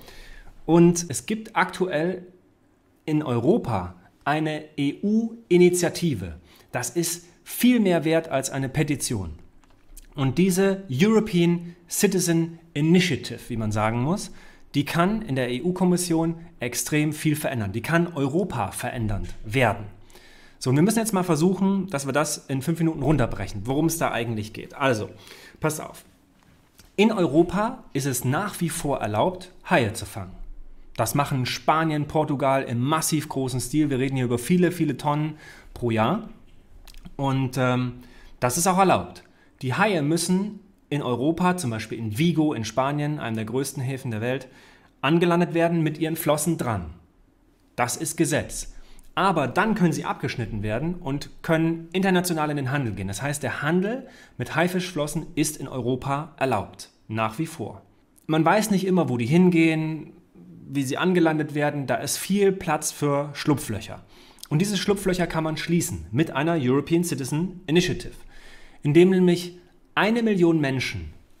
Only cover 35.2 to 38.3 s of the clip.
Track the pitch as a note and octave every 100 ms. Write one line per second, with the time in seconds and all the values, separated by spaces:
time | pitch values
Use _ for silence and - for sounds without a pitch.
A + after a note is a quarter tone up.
35.2 | D#3 D3+ - - - - A#2+ A2 A2+ G3+
36.2 | - - - - - - - - - -
37.2 | C#3 C3 C3 C3+ B2+ B2 B2 A#2+ - -
38.2 | -